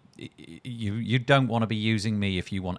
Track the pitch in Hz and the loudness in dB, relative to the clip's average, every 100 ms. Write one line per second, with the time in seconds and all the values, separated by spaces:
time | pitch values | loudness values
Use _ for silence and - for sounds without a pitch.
0 | - - - - - 82 - 120 107 107 | -14 -16 -16 -16 -18 -16 -12 -6 -4 -4
1 | 110 123 123 139 131 113 110 110 107 110 | 0 0 4 4 4 2 0 0 2 2
2 | 104 104 101 92 - 98 90 | 2 0 0 0 -2 -4 -4